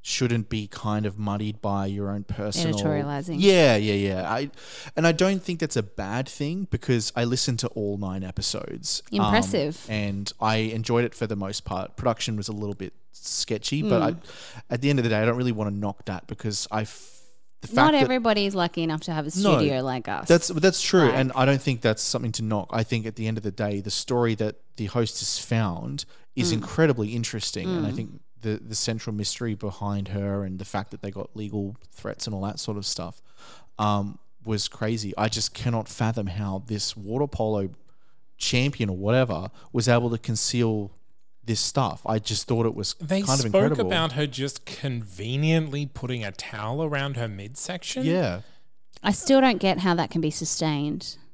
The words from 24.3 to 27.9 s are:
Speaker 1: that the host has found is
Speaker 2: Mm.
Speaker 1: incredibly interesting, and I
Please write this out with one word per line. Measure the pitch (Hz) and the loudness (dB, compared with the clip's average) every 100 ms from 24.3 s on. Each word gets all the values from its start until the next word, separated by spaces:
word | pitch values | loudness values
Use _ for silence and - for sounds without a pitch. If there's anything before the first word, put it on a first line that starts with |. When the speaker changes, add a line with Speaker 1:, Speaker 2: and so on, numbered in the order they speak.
| 110 | 2
Speaker 1:
that | 107 - - - | -2 -4 -16 -6
the | 104 | -2
host | 120 113 - | 0 0 0
has | - - | -2 -4
found | - 117 104 87 120 139 - - - - | 0 2 2 -2 -6 -8 -8 -14 -10 -2
is | - | 0
Speaker 2:
Mm. | 110 | 0
Speaker 1:
incredibly | 95 - 160 120 104 120 | -2 4 4 4 0 -2
interesting, | 117 110 - - 180 | -4 -4 -4 -4 -2
and | 175 | -2
I | 156 | -2